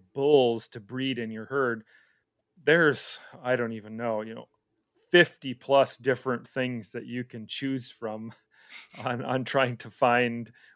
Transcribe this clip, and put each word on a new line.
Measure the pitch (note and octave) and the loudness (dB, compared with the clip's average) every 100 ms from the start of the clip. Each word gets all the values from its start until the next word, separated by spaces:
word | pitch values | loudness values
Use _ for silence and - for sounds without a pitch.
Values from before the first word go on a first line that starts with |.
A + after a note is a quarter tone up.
| F#2+ | _
bulls | C#3 C#3 D3 A#2+ A2+ - | -2 4 6 6 0 -6
to | A#2+ | -16
breed | G2+ B2+ C3+ A#2+ | -12 -8 -6 -6
in | A2+ | -8
your | A2 G#2+ | -10 -6
herd, | C#3 B2 A2+ - _ _ _ _ _ _ _ | -2 -2 -2 -10 _ _ _ _ _ _ _
there's, | D3 E3+ D#3 B2 - - - - | 2 6 4 2 -6 -14 -16 -8
I | B2 B2+ | -2 -2
don't | A#2 | -2
even | A2+ G#2 A2 | -6 -10 -6
know, | A#2+ G#2+ | -4 -4
you | A2 | -6
know, | A2+ - _ _ _ _ _ _ | -12 -18 _ _ _ _ _ _
fifty | F3 E3 - C3+ | 6 6 2 -12
plus | A#2+ - C#3 B2 - | -8 2 4 4 0
different | B2+ B2 C3 A#2+ - | -2 -2 -2 -4 -6
things | C3+ B2+ A#2+ - | -6 -4 -6 -10
that | A#2+ A2+ | -12 -10
you | B2 | -10
can | B2 A#2 G#2+ | -10 -12 -12
choose | - C3+ C3+ A#2 | -8 -6 -6 -8
from | - A2 A2 A2+ - _ _ - | -10 -10 -8 -12 -16 _ _ -20
<laughs> | - - - B2+ | -20 -20 -10 -6
on, | A#2+ | -4
on | - C3 A#2+ | -2 -4 0
trying | C#3 B2 A#2 | 0 0 -2
to | A2+ | -10
find | - B2 A#2+ A#2+ A#2 A2+ - - | 0 4 4 2 -2 -10 -16 -20